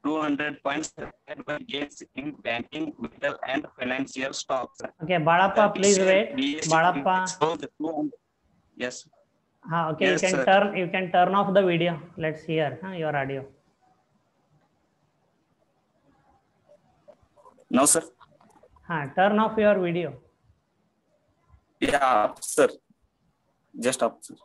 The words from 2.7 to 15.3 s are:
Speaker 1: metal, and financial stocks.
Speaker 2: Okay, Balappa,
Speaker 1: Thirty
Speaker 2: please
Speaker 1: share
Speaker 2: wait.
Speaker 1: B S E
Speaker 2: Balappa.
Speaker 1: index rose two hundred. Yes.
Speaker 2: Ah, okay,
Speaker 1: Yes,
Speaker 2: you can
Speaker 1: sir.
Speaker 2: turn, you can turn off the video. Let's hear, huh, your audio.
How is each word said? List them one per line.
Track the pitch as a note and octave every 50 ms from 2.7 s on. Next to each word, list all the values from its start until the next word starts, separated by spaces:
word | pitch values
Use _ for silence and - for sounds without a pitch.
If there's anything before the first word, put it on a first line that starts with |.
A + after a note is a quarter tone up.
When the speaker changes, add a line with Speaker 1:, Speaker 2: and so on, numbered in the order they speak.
| - D#4 - D3+ - -
Speaker 1:
metal, | A#2 - - - - C#3+ D3 - - -
and | C3 C#3 - - _ -
financial | B2+ B2 B2+ C3 C#3 C3+ - C3 C3 C3+
stocks. | C#3+ - - _ C#3+ C3 B2 - _ - - - - _ E3
Speaker 2:
Okay, | D#3 F3+
Balappa, | F3 D3+ D#3+ E3 F3 F#3+ G3 F#3+
Speaker 1:
Thirty | - G#3 G3+ G#3 -
Speaker 2:
please | F#3+ G3+ G3+
Speaker 1:
share | F#3+ F#3+
Speaker 2:
wait. | F#3 F#3 G3 A3 A3 -
Speaker 1:
B | - C#3 C#3+ C#4+ D#3
S | - E3
E |
Speaker 2:
Balappa. | D#3+ D#3+ E3 F3+ F3+
Speaker 1:
index | C#3+ C#3 F#3+ F#3 F#3 F#3 F3+ - -
rose | D3 D#3+ E3+ - - - _ _
two | D3 D#3+
hundred. | - - D4+ - - _ _ _ _ _ _ _ _ _ _ _ _
Yes. | - B2+ B2 B2 - - _ _ _ _ _ _ _ _ _ _ _ _ -
Speaker 2:
Ah, | D#3+ E3+ E3 D#3
okay, | D#3 D3 F3+
Speaker 1:
Yes, | F#3 F#3 -
Speaker 2:
you | - F#3
can | F#3
Speaker 1:
sir. | C3+ C3+
Speaker 2:
turn, | F#3+ F#3+ G3+ G3+ G#3 G3+ F#3+
you | F3+ E3+
can | F#3 F#3+ F#3+ F3
turn | F3 F3+ F3+ F3+ F#3+
off | G3+ G3+ G3 F#3
the | G3 G3
video. | F3+ E3+ E3+ E3 F3 E3 D3+ D3 - -
Let's | - E3 D#3 D#3 D#3 -
hear, | - D#3+ D#3 D#3 C#3 B2+ -
huh, | - F#3+
your | F#3+ F3 D#3+ D3+ D3 C#3+
audio. | C3+ C3+ C#3 C3+ C3 - _ _ _ _ _ _ _ _ _ _ _ _ _ _ _ _ _ _ _ _ _ _ _ _ _ _ _ _ _ _ _ _ _ _ _ _